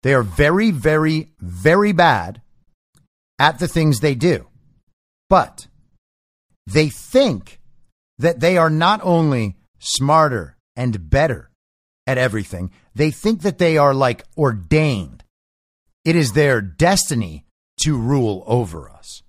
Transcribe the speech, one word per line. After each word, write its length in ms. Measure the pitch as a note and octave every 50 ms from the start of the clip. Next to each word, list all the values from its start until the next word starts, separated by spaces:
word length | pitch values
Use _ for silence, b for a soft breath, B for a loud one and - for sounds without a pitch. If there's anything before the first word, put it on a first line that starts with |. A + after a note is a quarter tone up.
| -
They 100 | B2+ C#3
are 100 | C3 A#2
very, 480 | G2 F2 - D3 D3 E3+ G3 A3 A3+
very, 600 | F3+ C3+ G2+ D3+ D#3 D#3 D#3 D#3 D#3+ D#3 D3+ - _ _
very 540 | - F2 F2 F2 F#2 D3+ E3+ G3+ G#3 G#3 G3
bad 480 | E3 F3 D#3+ B2+ G2+ E2 F2 G#2+ - _ _ _ _ _ _ _ _ _ _ _ _ _ _ _ _ _ _ _ -
at 200 | C3+ D3+ D#3+ -
the 80 | F3
things 320 | - - E3+ D#3 D#3 C#3 G#2+
they 160 | B2 D3+ C3+
do. 320 | A#2+ D3 F3+ D3 F#2+ - _ _ _ _ _ _ _ _ _ _ _ _ _ _ _ _ _
But 380 | F#3+ F3+ B2+ - _ - - _ _ _ _ _ _ _ _ _ _ _ _ _ _ _ _ _ _ _ _
they 220 | - F#2+ D3+ D#3 D3
think 680 | - - - - - C4 C#4 A3+ C3+ G2 - - - - - - _ _ _ _ _ _ _ _ _
that 220 | - B2 E3+ E3+ A#2+
they 180 | C3+ E3+ F#3
are 120 | F3 E3 D#3+
not 320 | D#3 D#3 E3+ F#3 G#3+ G#3+ -
only 520 | F#3 F3 E3 D#3+ D3+ C3+ B2 A2 G2+ - _ _ _ _ _
smarter 760 | - - - B2 C3 C#3 D#3 D#3+ D#3 D3 B2+ G#2+ E2 C2+ _ _ _ _ _
and 340 | B2 B2+ B2 G#2+ F#2+ D#2+ D2+
better 420 | - C3+ D#3 D#3 A#2+ - - _ _ _ _ _ _ _ _ _ _ _ _
at 100 | - C3+
everything, 540 | B2+ B2+ B2+ G2 A2 F#2+ - - F2 F2+ F#2 b b b b b
they 180 | - D3 D#3
think 300 | - - - G#3+ A3+ F3+
that 160 | D3+ G3+ -
they 200 | - F#3 E3 D#3+
are, 160 | D3+ C#3+ C#3+ C3+
like, 300 | C3+ C3+ B2 A#2 - - - _
ordained. 840 | - D3+ C3+ A2+ G2+ F2 D#2+ D3+ D#3 D#3 D3 B2+ G2+ E2+ C#2 - - - _ _ _ _ _ _ _ _ _ _ _ _ _ _ _ _
It 120 | D#3+ E3
is 180 | E3+ D3+ A#2 G2
their 280 | D#3 D3 C#3 C3 A2+
destiny 840 | G2+ F#2 D#2+ - D3+ F3 G3+ F#3 - - C#3+ A#2 G#2 E2+ D#2 D2 _ _ _ _ _ _ _ -
to 160 | - D#3 D3+
rule 460 | B2 A2+ B2 C#3+ C#3 B2 A2 G2+ F#2 -
over 440 | G#2+ A2+ B2 A#2 F2 E2 D#2 C2+ -
us. 340 | - - - - - - _